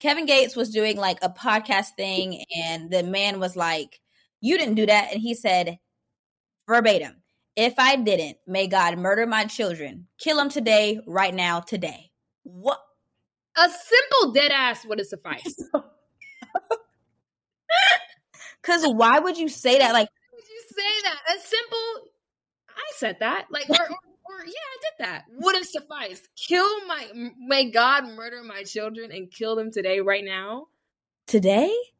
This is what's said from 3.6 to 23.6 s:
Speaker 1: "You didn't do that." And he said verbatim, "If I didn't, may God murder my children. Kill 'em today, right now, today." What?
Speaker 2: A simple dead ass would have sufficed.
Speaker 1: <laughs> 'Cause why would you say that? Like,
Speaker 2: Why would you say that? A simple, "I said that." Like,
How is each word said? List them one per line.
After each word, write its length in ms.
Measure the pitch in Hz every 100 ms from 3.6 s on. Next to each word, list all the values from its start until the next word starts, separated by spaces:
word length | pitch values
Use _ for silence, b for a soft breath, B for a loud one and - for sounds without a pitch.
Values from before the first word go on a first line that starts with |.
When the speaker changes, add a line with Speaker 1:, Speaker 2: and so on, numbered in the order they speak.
| 170 160 147 - _ _ _ _
Speaker 1:
"You 160 | 226 359
didn't 180 | 285 214
do 100 | 208
that." 280 | 208 -
And 80 | 208
he 120 | 226
said 460 | 233 214 180 170 170 _ _ _ _ _ _ _ _ -
verbatim, 560 | 233 220 190 139 - _ _ _ -
"If 200 | 233 247
I 180 | 254 277
didn't, 420 | 214 185 151 - -
may 220 | 196 190
God 300 | 190 170 170
murder 280 | 185 202 233
my 200 | 220 214
children. 640 | - 208 165 143 - 175 _
Kill 200 | - 302
'em 80 | 277
today, 500 | 285 226 214 214 214 190
right 260 | 180 190
now, 280 | 185 175 170
today." 500 | 170 214 165 - - _ _ _
What? 400 | 175 180 220 - _ _ _ _ _ _ _ -
Speaker 2:
A 100 | 349
simple 640 | - - 480 554 523 330
dead 200 | 240 285
ass 340 | 277 254 214 226
would 140 | 214
have 80 | 196
sufficed. 540 | 196 170 139 330 - -
Speaker 1:
<laughs> 60 | 285 - _ _ _ 1077 - - - - 453 - _ _ _ _ _ _ _ - 494 762 - - _ _ B B B
'Cause 220 | - 349 320
why 320 | 220 226 277
would 180 | 359 339
you 120 | 320
say 300 | - 254 262
that? 120 | 254
Like, 140 | 233 214 _ _
Speaker 2:
Why 60 | 480
would 100 | 440
you 120 | 440 -
say 320 | 403 403 427
that? 160 | 403 294 320 359
A 40 |
simple, 680 | - 440 466 453 453 311 302 _ _ _ _ _ _
"I 220 | - 605 523
said 220 | 226 180
that." 280 | - 359 -
Like, 200 | 294